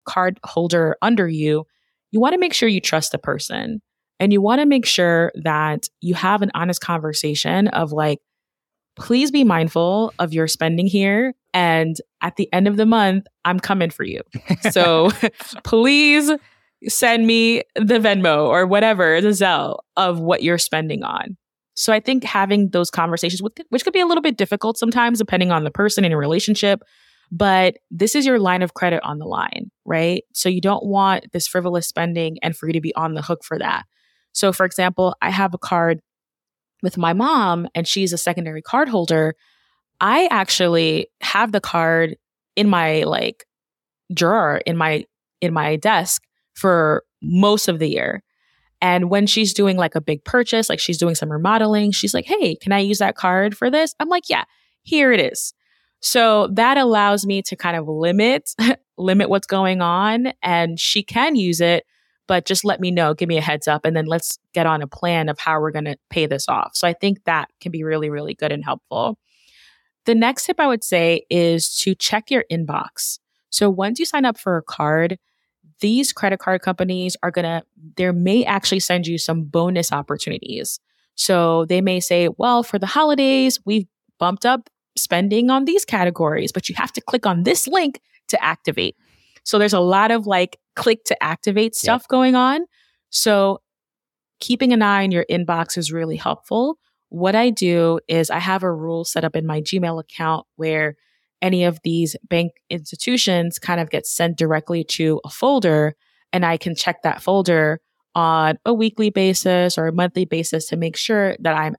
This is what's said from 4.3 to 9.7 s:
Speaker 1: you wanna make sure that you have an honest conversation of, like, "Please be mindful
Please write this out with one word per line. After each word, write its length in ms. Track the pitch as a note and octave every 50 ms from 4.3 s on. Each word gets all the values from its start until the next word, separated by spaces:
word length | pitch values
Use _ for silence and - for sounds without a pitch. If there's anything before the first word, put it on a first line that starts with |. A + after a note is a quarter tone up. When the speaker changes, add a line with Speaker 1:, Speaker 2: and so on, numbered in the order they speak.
| G3+
Speaker 1:
you 80 | G3+
wanna 260 | F#3+ G#3 A#3+ C#4+ D4
make 200 | D4 C#4+ C4 A3+
sure 460 | - - - F3+ E3+ E3+ E3 E3+ - -
that 520 | - D#3 D#3+ D3+ D3+ D#3 D3+ D3+ D3+ - - _ _
you 140 | - F3 F3+
have 280 | - - F#3 G#3 G#3 G3+
an 80 | G3 -
honest 260 | - E3+ F3+ F3 -
conversation 880 | - - E3+ E3 D#3 D#3 D3+ - - D3+ D3 D3 - D#3 E3+ F#3+ G#3 G#3
of, 240 | - - E3 D3 D3+
like, 280 | D#3 D3+ D3+ C#3+ - _ _ _ _ _ _ _ _ _ _ _ _ _ _ _
"Please 360 | - - - A#3 B3 C#4+ C#4+
be 120 | C4+ D4 C4
mindful 720 | G#3+ F3 E3 D#3+ E3